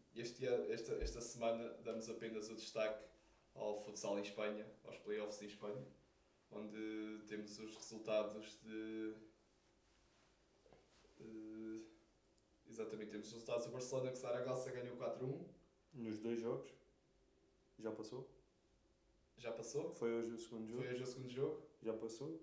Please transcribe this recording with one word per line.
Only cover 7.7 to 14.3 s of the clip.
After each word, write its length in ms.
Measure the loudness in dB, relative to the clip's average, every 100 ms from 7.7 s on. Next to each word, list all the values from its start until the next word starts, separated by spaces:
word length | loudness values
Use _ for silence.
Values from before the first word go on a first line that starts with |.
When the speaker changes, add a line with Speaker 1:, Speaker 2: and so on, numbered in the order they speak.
| -6
Speaker 1:
resultados 840 | -6 -4 6 6 6 0 -8 -12
de, 500 | -6 -4 -2 0 -2 -4 -14 -20 -20 -20 -20 -20 -20 -20 -20 -20 -20 -20 -20 -20 -20 -20 -20 -20 -20 -12
eh, 640 | -8 -6 -6 -4 -2 -4 -6 -14 -20 -20 -20 -20 -20 -20 -10
exatamente, 440 | -2 -2 -2 -2
temos 160 | -4 -6
os 60 |
resultados 320 | -6 2 2 2
do 60 |
Barcelona, 400 | -2 2 2 2
que 60 | 0
Zaragoza 540 | 2